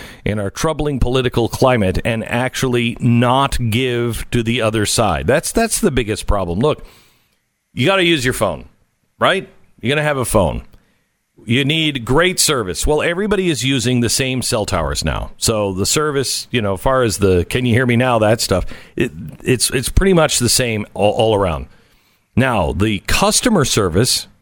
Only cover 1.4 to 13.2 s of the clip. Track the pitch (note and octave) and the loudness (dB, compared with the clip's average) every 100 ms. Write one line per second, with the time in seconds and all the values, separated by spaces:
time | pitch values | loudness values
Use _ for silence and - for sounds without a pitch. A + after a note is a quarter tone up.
1.4 | A2+ - C3 B2 F#2+ - - A2+ - A#2+ | 0 2 2 4 2 0 -2 -4 -4 -2
2.4 | B2+ - C3 A#2+ A#2+ - B2 A#2 B2 C3 | -2 -2 -2 0 -2 0 2 4 4 2
3.4 | C#3 - A#2+ G#2+ C3 A#2+ A#2+ G#2+ - A#2+ | 2 0 -2 0 0 -2 -2 -4 -2 -2
4.4 | A2+ A#2+ A2 A2 G2+ - G#2+ D2 D2+ D3 | 0 0 0 0 0 0 0 0 2 0
5.4 | - - A3+ - G3+ B2+ G#2+ G2+ - G#2 | 0 -2 0 0 0 0 -2 -2 -2 0
6.4 | F2+ F2 D3 B2+ - - _ _ _ _ | 0 0 0 -2 -8 -20 _ _ _ _
7.4 | _ _ _ - C#3 G3 F3 D#3+ B2+ A#2 | _ _ _ -2 2 2 2 2 0 0
8.4 | G#2 C#2+ - _ _ _ _ - B2 F#3 | -2 -2 -12 _ _ _ _ 0 0 0
9.4 | - - - _ A2+ D3 D3+ C#3 A#2 G#2+ | -4 -18 -20 _ -2 0 0 -2 0 2
10.4 | E2 A#1 - - _ _ _ _ _ _ | 2 -2 -10 -20 _ _ _ _ _ _
11.4 | - A#2 C#3 D#3+ D#3 C3 A2 C#3 F#3 F3+ | -2 0 0 0 -2 -4 0 2 2 0
12.4 | - C3+ F#2+ E2+ - D3+ C3 F3 | 0 0 -2 -2 0 0 0 -2